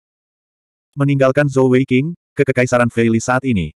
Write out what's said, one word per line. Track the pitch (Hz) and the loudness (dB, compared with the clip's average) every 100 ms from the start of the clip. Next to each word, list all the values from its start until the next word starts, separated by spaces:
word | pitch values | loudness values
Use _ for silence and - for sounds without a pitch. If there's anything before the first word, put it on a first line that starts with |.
| _ _ _ _ _ _ _ _ _ | _ _ _ _ _ _ _ _ _
Meninggalkan | - 139 139 131 131 147 | -4 -2 2 2 2 0
Zhou | 131 131 | 2 2
Weiqing, | 127 135 127 151 175 _ - | 2 2 0 -2 -8 _ -4
ke | 135 | -2
Kekaisaran | 131 123 120 120 | 0 0 0 0
Fei | - 117 | 0 0
Li | 113 | 0
saat | 117 127 131 | 0 -2 0
ini, | 107 78 | -2 -4